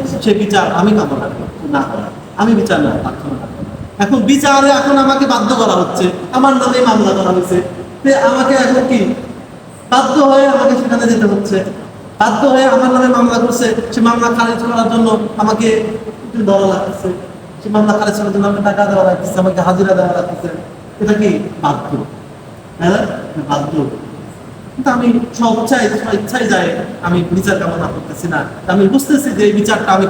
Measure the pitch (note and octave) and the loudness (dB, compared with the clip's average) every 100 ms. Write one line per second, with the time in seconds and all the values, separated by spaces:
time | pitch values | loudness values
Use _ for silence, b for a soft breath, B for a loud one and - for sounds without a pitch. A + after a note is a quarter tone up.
0 | - - A3 G3+ G3+ G3 E3+ F3+ G#3 G#3+ | -2 -2 2 2 2 0 0 2 2 2
1 | C#3 C3+ - - - - C#4+ - - G#3+ | 0 -4 -6 -8 -10 -10 -4 -4 -4 -6
2 | - - - - A3+ G#3 - D#3 D3 - | -10 -12 -12 -2 2 2 2 2 0 -2
3 | - - C#3+ B2+ - - - - - - | -4 -8 -8 -8 -10 -10 -12 -12 -10 -4
4 | G3+ B3+ G3+ C#4 C#4+ C#4 C#4 C#4 C#4 C#4 | 0 2 2 2 4 4 4 4 4 4
5 | C4+ C4+ C#4 A#3+ G#3+ A#3+ G#3 F3+ F3 - | 4 2 2 2 0 2 2 0 0 0
6 | F3+ - - B3+ C#4 C4 B3 B3 A#3 G#3+ | -2 -2 -4 2 2 2 2 2 4 4
7 | F#3+ F#3+ F3+ F3+ F3+ F3+ - - - - | 2 2 0 0 0 0 -2 -8 -14 -4
8 | C4+ C4+ C4 C4 C4+ C4+ B3 B3+ B3+ A#3 | 0 2 2 2 2 2 2 2 2 2
9 | F3+ - - - - - - - - B3+ | 0 -2 -8 -16 -18 -20 -20 -20 -2 0
10 | C4 D4 C4+ C4+ C#4 C4+ C#4 B3 - A#3 | 2 4 6 6 4 4 2 2 0 0
11 | A#3 A3 G#3 G3 - F#3+ - - - - | 2 2 2 0 0 -2 -4 -8 -14 -18
12 | - - G#3+ G#3+ C4+ C4 C4 C4 B3+ B3+ | -10 -2 0 2 4 4 4 4 4 4
13 | B3+ B3+ A#3+ A#3 A#3+ - A3+ A3 - A#3 | 4 4 2 2 0 0 0 -2 -4 2
14 | A#3 A#3 A#3+ A#3 A3+ A#3 A#3 A#3 A3+ A3+ | 2 2 0 0 0 -2 -2 0 0 2
15 | A3+ G#3+ - G#3+ G#3+ G#3+ A3+ A3 A3 - | 2 2 -2 -2 0 2 2 2 0 -6
16 | - - B3 A#3 G3 G3 F#3+ F#3+ F#3 - | -10 -12 -8 -2 2 2 2 0 -4 -6
17 | F#3 F3+ - - - - G#3 G#3+ G#3+ G#3 | -6 -6 -10 -16 -18 -12 -2 0 2 2
18 | G#3 G#3 G3+ G3+ G3+ G3+ G3+ G3 G3+ F#3+ | 0 0 0 0 0 0 0 2 2 4
19 | F#3 F3+ - F#3+ F#3 F#3 F3+ F#3 F#3+ F#3 | 2 2 -2 0 0 2 2 2 2 2
20 | F3 F3 - - E3 - - - - - | 2 0 -4 -6 -8 -10 -14 -18 -18 -4
21 | G#3 G#3+ G#3 D#3 - - D3 C3+ - A#2+ | 0 2 2 0 -4 -4 -4 -4 -4 -6
22 | - - - - - - - - E3+ G3+ | -6 -14 -18 -20 -20 -20 -18 -2 0 0
23 | F#3 - - D#3 C#3+ C#3+ D3 D#3 B2+ A2 | -2 -8 -10 -10 -6 -4 -4 -4 -4 -6
24 | - - - - - - - - C4+ A#3+ | -14 -16 -18 -18 -20 -20 -14 -4 -2 0
25 | A#3+ A#3 - - A#3 A3+ - B3 G#3 G#3+ | 0 -2 -4 0 0 0 0 0 0 -2
26 | A3 G3+ - B3 G#3+ F#3+ E3+ - - - | -2 -4 -2 -2 0 0 0 -4 -8 -6
27 | F3 F3 E3+ F3+ G3+ F#3 E3+ E3+ D#3+ - | -2 -2 0 0 0 0 -2 -4 -6 -8
28 | - - E3+ D3+ C#3+ - - G3 F#3+ C4+ | -10 -8 -4 -4 -6 -8 0 4 4 2
29 | - C#4 B3 G3 G#3 G3+ A3+ F#3+ - F#3+ | 2 0 0 2 2 2 0 0 2 2